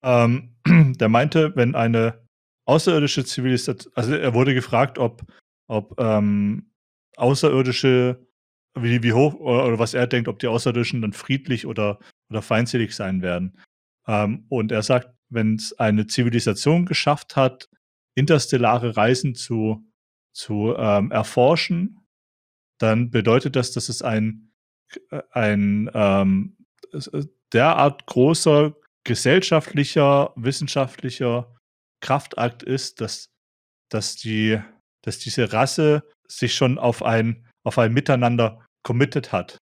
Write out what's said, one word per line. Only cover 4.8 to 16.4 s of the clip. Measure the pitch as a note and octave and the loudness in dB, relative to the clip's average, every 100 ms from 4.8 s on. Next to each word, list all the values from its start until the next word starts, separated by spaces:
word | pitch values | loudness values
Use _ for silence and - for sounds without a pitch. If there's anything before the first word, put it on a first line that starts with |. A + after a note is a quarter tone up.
| C#3 - | 0 0
ob, | B2 A#2 - _ _ _ _ | -4 -4 -20 _ _ _ _
ob, | A2 G2+ - | -6 -6 -4
ähm, | A#2 G#2+ G#2 G#2 G2+ G#2+ - _ _ _ _ - | 0 2 2 0 -2 -4 -10 _ _ _ _ -2
Außerirdische, | A#2+ C#3 D#3 C3+ B2+ B2 C3+ B2+ B2 B2 _ _ _ _ _ - | 0 2 2 2 0 0 2 2 2 -2 _ _ _ _ _ -6
wie, | A#2 B2 | -2 0
wie | A#2 | 2
hoch | A2+ D3 C#3+ | 2 2 0
oder, | D3+ A#2+ C3 | -2 0 2
oder | A2+ | 0
was | A2+ | -2
er | C3 B2 | 0 0
denkt, | B2 A#2 | -2 -4
ob | G#2+ | -6
die | B2 | -2
Außerirdischen | A2+ B2+ A#2+ A#2 B2+ | -2 0 -2 -2 -4
dann | A2 | -6
friedlich | G2 - C3+ C3+ A#2+ - | -8 -6 -6 -4 -6 -6
oder, | A2+ G#2 G2+ _ _ _ | -4 -4 -4 _ _ _
oder | A2 | -10
feindselig | - A2 A#2 B2+ A2 - | -2 0 0 -2 -4 -6
sein | G2 F#2+ | -6 -4
werden. | F2+ F2 F#2 _ _ _ _ _ - | -4 -4 -6 _ _ _ _ _ -4
Ähm, | G#2+ G#2 A2+ - | -2 -2 -4 -6
und | B2+ A2 | -6 -2
er | A2 | -4
sagt, | G#2+ B2 A#2+ _ _ | 0 0 0 _ _
wenn's | A#2 A2 A2 - - | -2 0 -2 -6 -2
eine | A2+ G#2+ G#2+ | 0 2 0
Zivilisation | - A#2+ A#2 | -2 0 0